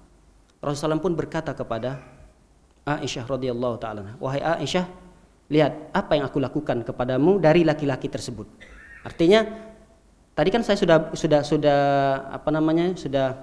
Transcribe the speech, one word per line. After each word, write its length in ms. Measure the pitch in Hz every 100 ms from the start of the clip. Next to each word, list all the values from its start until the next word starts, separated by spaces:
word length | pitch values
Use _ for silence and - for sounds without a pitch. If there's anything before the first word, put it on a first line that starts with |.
| _ _ _ _ _ _
Rasulullah 400 | 143 143 156 156
pun 160 | 185 160
berkata 400 | 139 165 156 131
kepada 480 | 127 113 123 139 - - - _ _ _ _ _ -
Aisyah 400 | 151 139 143 123
radhiyallahu 560 | 131 127 120 123 113
ta'ala 240 | 113 107 98
anha, 80 | 117
"Wahai 200 | 131 139
Aisyah, 440 | 151 165 139 180 180 - - - _ _ _
lihat 400 | 151 143 - -
apa 240 | 185 - 156
yang 80 | 135
aku 160 | 147
lakukan 400 | 131 151 - 123
kepadamu 560 | 113 - 123 127 156 202
dari 240 | 160 165
laki-laki 480 | 160 151 139 131 143
tersebut." 400 | - - 110 107 - - - - - 117
Artinya, 400 | - 170 214 214 - - - - _ _ _ _
tadi 160 | - 156
kan 160 | 226 220
saya 120 | 202
sudah, 160 | 185 160 -
sudah, 280 | 156 160 151 143
sudah, 340 | 156 147 143 143 139 139 135 -
apa 160 | 135 -
namanya, 480 | 156 156 160 175 180
sudah, 400 | 143 135 131 127